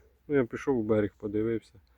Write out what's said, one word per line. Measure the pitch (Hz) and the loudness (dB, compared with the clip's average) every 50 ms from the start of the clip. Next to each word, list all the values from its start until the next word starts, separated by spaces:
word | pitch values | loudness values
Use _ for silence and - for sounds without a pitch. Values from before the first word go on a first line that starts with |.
| - _ _ _ _ - | -20 _ _ _ _ -2
Ну, | 147 | 0
я | 139 123 | 0 0
пішов | 117 - 120 - 147 135 120 | 0 -4 -6 -2 -2 -2 0
у | 107 | 2
берег, | 107 110 107 104 98 - _ | 2 2 2 2 0 -2 _
подивився. | - 107 101 107 110 117 113 107 - - _ 104 _ _ _ | -8 -4 -2 -2 -2 -2 -2 -4 -6 -10 _ -20 _ _ _